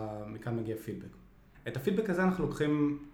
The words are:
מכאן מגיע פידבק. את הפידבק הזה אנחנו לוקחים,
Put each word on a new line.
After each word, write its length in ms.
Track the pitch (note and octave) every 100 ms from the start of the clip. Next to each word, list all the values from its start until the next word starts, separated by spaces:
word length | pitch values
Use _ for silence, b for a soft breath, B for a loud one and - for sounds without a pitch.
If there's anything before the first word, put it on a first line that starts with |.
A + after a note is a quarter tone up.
| G#2+ G#2+ G#2+
מכאן 300 | A2 A#2+ A2+
מגיע 200 | A2 A2
פידבק. 320 | - F#2 - - - - - - -
את 80 | B2+
הפידבק 340 | G#3+ G3 G#3
הזה 140 | F3+
אנחנו 220 | F#3 F3+ C#3+
לוקחים, 520 | - D3+ D3 D3 D3 -